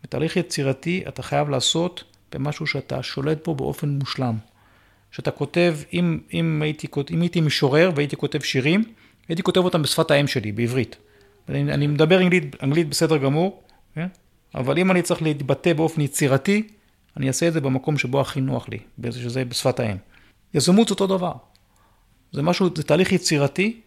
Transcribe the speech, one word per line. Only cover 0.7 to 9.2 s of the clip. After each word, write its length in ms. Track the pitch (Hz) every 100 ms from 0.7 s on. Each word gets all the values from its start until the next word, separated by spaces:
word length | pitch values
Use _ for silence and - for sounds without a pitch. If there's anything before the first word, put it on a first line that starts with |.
| 131 165 180 -
אתה 140 | -
חייב 280 | 127 143 147
לעשות 540 | 135 - 160 175 175 - _ _
במשהו 340 | 135 139 147 147
שאתה 360 | 143 - 131
שולט 440 | 127 - 139 156 165
בו 80 |
באופן 340 | 147 135 143 147
מושלם. 480 | 143 135 - 127 110 - _ _ _ _ _ _
שאתה 200 | - -
כותב, 460 | - 143 170 175 156 147
אם, 260 | 170 175 156 -
אם 300 | 170 165 156
הייתי 260 | 151 151 -
כות-, 220 | - 143
אם 100 | 165
הייתי 200 | 175 170
משורר 500 | 156 - 143 143 185 147
והייתי 200 | 147 -
כותב 260 | 143 151
שירים, 420 | - 135 131 185 220 - _ _